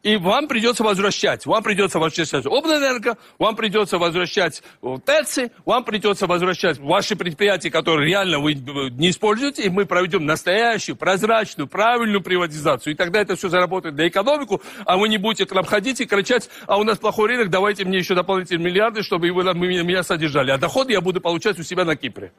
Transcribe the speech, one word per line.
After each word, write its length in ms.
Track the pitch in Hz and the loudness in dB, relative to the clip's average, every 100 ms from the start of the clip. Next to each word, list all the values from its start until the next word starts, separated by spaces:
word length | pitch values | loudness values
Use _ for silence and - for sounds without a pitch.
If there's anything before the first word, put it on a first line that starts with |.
И 140 | 202 214 | 0 0
вам 320 | 175 247 294 | 2 0 0
придется 340 | 240 233 233 | 0 0 2
возвращать. 640 | 220 190 202 - 190 123 | 0 2 0 0 -2 -2
Вам 180 | 139 202 | 0 0
придется 360 | 220 196 196 170 | 0 0 0 0
возвращать 480 | 160 160 160 143 135 | -2 -2 -2 -2 0
Обленерго, 720 | 226 320 302 277 247 233 220 - _ | 0 2 2 0 0 -4 -6 -12 _
вам 160 | 202 | 0
придется 440 | 220 220 208 202 180 | 0 0 0 0 0
возвращать, 640 | 175 170 175 - 170 - - - | 0 0 -2 0 0 -2 -20 -12
э, 140 | 123 131 | -8 -4
тэцы, 480 | - 302 277 - 240 - - | 2 2 2 -4 -4 -6 0
вам 180 | 233 | 0
придется 420 | 240 208 208 196 185 | 0 -2 0 0 0
возвращать 520 | 175 180 175 185 139 | 0 0 0 -2 -2
ваши 380 | 139 190 - 214 | 0 0 2 -4
предприятия, 540 | 175 156 202 190 165 | -4 0 0 2 0
которые 380 | 160 160 160 151 | -2 2 2 2
реально 300 | 196 190 147 | 2 0 0
вы, 140 | 151 | 0
э, 360 | 143 127 139 131 | -2 -6 -6 -6
не 180 | 123 175 | 0 0
используете, 540 | 170 214 214 285 285 | 2 0 2 -2 -2
и 40 | 208 | -2
мы 160 | 180 | 0
проведем 400 | 202 180 185 185 | 0 0 0 0
настоящую, 720 | 151 156 - 196 233 214 - - | 0 0 0 2 2 0 -4 -4
прозрачную, 720 | 160 190 208 226 202 - 143 | 0 0 2 2 0 -6 -6
правильную 540 | 180 220 240 226 202 | 0 2 2 0 -2
приватизацию. 720 | 190 180 170 151 151 131 151 | 0 0 0 -2 0 0 -2
И 20 | 151 | -4
тогда 240 | 175 208 | 0 0
это 160 | 196 185 | 0 -2
все 140 | 180 | 0
заработает 440 | 180 180 185 170 | 2 2 -2 -6
на 140 | 143 170 | -2 0
экономику, 540 | 196 214 294 262 190 - - 196 | 2 2 0 0 -4 -6 -8 0
а 100 | 185 | 2
вы 140 | 214 | 2
не 80 | 214 | 2
будете 260 | 214 220 | 0 -2
к 80 | 190 | 0
нам 140 | 190 180 | 0 2
ходить 340 | 208 208 254 | 0 0 -4
и 60 | 240 | 0
кричать: 420 | 202 - 240 - - - | 0 2 0 0 -16 0
"А 120 | 202 | 2
у 40 | |
нас 140 | 214 208 | 2 0
плохой 320 | 214 214 214 | 0 2 0
рынок, 220 | 247 202 | 2 2
давайте 340 | 180 202 202 | 2 2 0
мне 140 | 185 190 | -2 -2
еще 160 | 170 | 0
дополнительные 500 | 180 180 190 180 175 | 0 2 -2 0 -2
миллиарды, 380 | 170 185 220 220 | 0 2 2 0
чтобы 280 | 190 180 175 | -2 0 0
вы, 120 | 185 | 2
вы 420 | 185 170 180 180 | 0 0 0 0
меня 180 | 170 185 | 0 0
содержали. 480 | 170 175 156 143 131 | 0 -2 0 0 2
А 60 | 135 | 0
доходы 360 | 165 262 262 | 0 0 2
я 100 | 196 | 0
буду 180 | 180 185 | 0 -2
получать 380 | 170 170 214 180 | -2 0 -2 -4
у 40 | |
себя 220 | 160 180 | -4 -2
на 100 | 170 | 0
Кипре". 380 | 151 127 98 98 | -2 -6 -10 -16